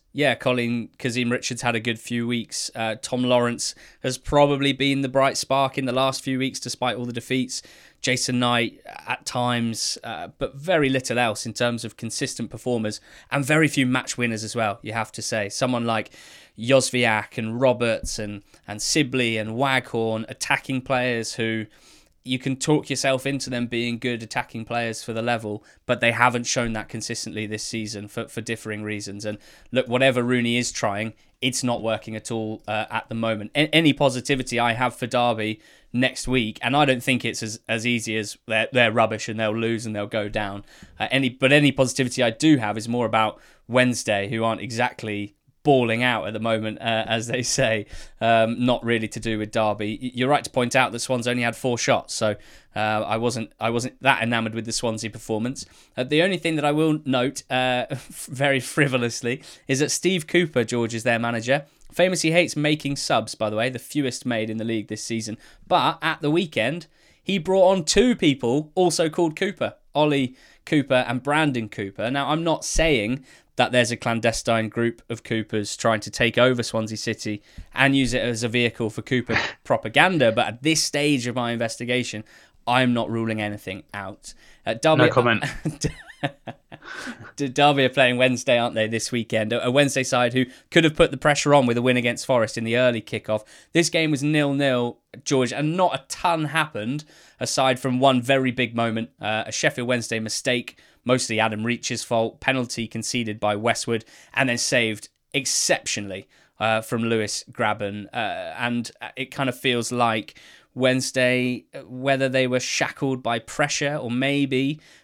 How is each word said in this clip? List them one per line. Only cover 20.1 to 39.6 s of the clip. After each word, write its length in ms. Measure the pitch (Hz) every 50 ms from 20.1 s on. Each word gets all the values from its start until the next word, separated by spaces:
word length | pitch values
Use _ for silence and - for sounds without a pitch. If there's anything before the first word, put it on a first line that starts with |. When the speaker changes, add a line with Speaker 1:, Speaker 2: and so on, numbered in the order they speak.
| 110 110 113 -
Speaker 1:
attacking 540 | 120 - - - 143 131 - - 135 127
players 540 | 123 - 135 127 123 127 123 117 113 - -
who 300 | - 117 113 110 113 107 - _ _ _ - - - _ _ _ _ -
you 140 | - 127 127
can 180 | - 139 135 127
talk 320 | - - 151 151 - -
yourself 360 | 139 123 - 139 135 127 -
into 240 | 139 139 135 - -
them 180 | 127 120 120 120
being 300 | 123 117 120 120 117 113
good 220 | - 123 120 113
attacking 440 | 113 110 - 131 123 - - 117 113
players 360 | - 117 117 117 113 110 -
for 120 | - - 113
the 80 | 113
level, 420 | 113 120 120 117 113 107 104 107 - - _ _ _
but 160 | - 160 -
they 100 | - 117
haven't 320 | 113 110 120 127 120 120 120
shown 280 | - - 135 120 117 110
that 160 | 110 107 -
consistently 560 | - 113 104 - 117 - - 113 85 104 110
this 180 | 104 107 104 -
season 440 | - - 113 110 104 110 101 104 101
for, 200 | - - 113 -
for 140 | - -
differing 420 | 107 - 117 110 - 113 107 104 107
reasons. 400 | 104 107 104 101 101 98 104 104
And 140 | 107 107 104 - - - - - -
look, 160 | - 123 127 -
whatever 340 | 117 123 135 135 127 123 120
Rooney 340 | 120 127 123 120 117 120 123
is 140 | 123 - -
trying, 400 | - - 110 98 101 110 113 110 _ _ _ _ _
it's 220 | - 131 127 - -
not 180 | 123 120 120
working 360 | 104 113 110 107 - - 110 107
at 120 | - -
all, 340 | 117 113 110 107 110 104 - -
uh, 180 | 107 107 107 -
at 180 | - 113 - -
the 80 | 117
moment. 360 | 113 113 113 113 107 104 104 -
A-, 180 | 143 151 151 156
any 200 | 156 165 156 135
positivity 680 | - 147 139 120 127 120 - 143 131 127 - 123 117
I 140 | 117 120 113
have 200 | 113 127 123 120
for 140 | - - 117
Derby 540 | - 123 120 120 120 110 107 110 110 - _ - - _ _ _ -
next 340 | 120 127 127 - - - 127
week, 320 | 127 131 117 107 104 -
and 140 | - 131 131
I 80 | 143 151
don't 200 | 139 131 120 120
think 200 | - 131 120 -
it's 180 | 120 - -
as, 200 | - 113 104 117 _ -
as 180 | 113 113 110 123
easy 300 | 120 117 110 117 110 110
as 200 | 107 101 - - _
they're, 220 | - 110 110 110 - -
they're 180 | 123 120 113
rubbish 380 | 107 117 113 107 110 107 - -
and 100 | 113 110
they'll 160 | 113 107 107
lose 300 | 113